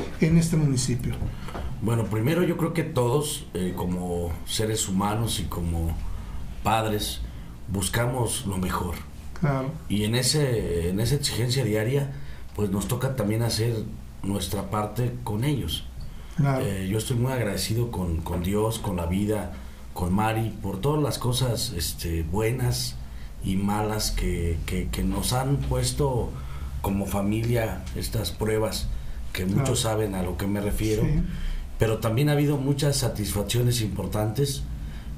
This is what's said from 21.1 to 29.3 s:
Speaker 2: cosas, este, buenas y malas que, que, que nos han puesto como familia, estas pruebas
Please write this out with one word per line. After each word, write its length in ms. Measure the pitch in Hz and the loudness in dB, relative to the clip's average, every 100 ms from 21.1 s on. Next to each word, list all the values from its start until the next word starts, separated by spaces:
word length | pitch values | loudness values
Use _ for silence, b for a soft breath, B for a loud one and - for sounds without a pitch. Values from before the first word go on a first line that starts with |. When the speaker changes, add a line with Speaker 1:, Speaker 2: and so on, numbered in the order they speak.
| - | 0
Speaker 2:
cosas, 540 | 123 120 127 110 - 87 | 0 2 2 0 -2 -2
este, 460 | - - 85 82 | -4 -4 -2 -2
buenas 720 | 78 95 113 127 123 120 - - B B B B | 0 2 2 2 0 0 -2 -6 B B B B
y 120 | 92 95 | -2 0
malas 540 | 101 104 107 104 - | 2 0 0 0 0
que, 480 | - 92 87 85 82 - | 0 0 0 0 0 -2
que, 220 | 92 90 | -2 -2
que 160 | - | 0
nos 280 | 92 98 92 | 0 0 0
han 240 | 123 135 135 | 0 2 0
puesto 720 | 139 127 123 - 143 120 90 B B B B B | 2 0 0 2 2 2 -2 B B B B B
como 260 | 98 98 95 | 0 0 0
familia, 800 | 101 101 110 117 120 110 92 - | 0 2 2 2 2 2 -2 -6
estas 360 | 101 101 113 - | -4 -2 0 -2
pruebas 560 | - 107 110 107 - - B B B B | -2 0 2 2 0 -2 B B B B